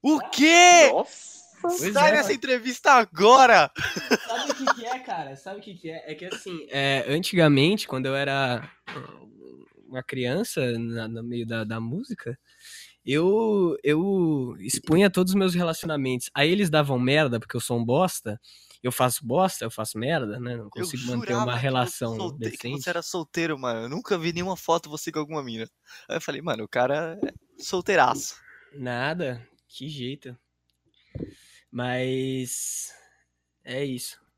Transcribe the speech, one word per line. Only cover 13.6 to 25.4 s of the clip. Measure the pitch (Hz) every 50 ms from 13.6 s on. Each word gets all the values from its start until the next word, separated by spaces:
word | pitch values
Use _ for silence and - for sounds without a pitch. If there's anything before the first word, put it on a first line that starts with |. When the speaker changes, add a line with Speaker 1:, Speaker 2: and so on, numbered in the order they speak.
| 185 170 147 107 -
Speaker 3:
eu | 143 151 156 180 196 196 190 175 160 156 139 127 123 - -
expunha | 95 110 - - - - 156 175 202 196
todos | 180 185 185 180
os | 190 202
meus | 190 185 170
relacionamentos. | 175 175 165 160 - - 170 156 143 135 131 127 123 - - _
Aí | 139 143 156
eles | 185 208 208 170
davam | 151 151 147 139 135 123
merda, | 123 127 139 151 156 135 120 113
porque | - - -
eu | 120
sou | - - 123 120
um | 117
bosta. | 113 123 151 185 175 - - - 110 104 - _ - - - _ _ - _
Eu | - 127
faço | 123 - 131 127 120 - -
bosta, | 113 123 170 190 185 - - 120
eu | 113
faço | - - 110 - - 110
merda, | 113 135 170 156 127 104 104 123
né? | 123 120 123
Não | 117 110
Speaker 1:
Eu | 104
Speaker 3:
consigo | - 107 - 170 147 127 247
manter | - - 120 226 208
Speaker 1:
jurava | 123 117 123
Speaker 3:
uma | 123 123
Speaker 1:
que | 123
Speaker 3:
relação | 123 139 131 127 123 120 - - - 117
Speaker 1:
você | 113 110
solte-, | 185 170 147 147
que | 113 -
Speaker 3:
decente. | - - - 120 135 143
Speaker 1:
você | 131 180
era | 175 170
solteiro, | 160 - - 175 160 _ - 170 165 165 156 135
mano. | 131 123 117 113
Eu | 113 120
nunca | 139 180 - - 208 175
vi | 160 175
nenhuma | 165 170 180 190 185
foto | - - - 165 170 - 156
você | 151 151 - -
com | 151 156
alguma | 151 147 160 151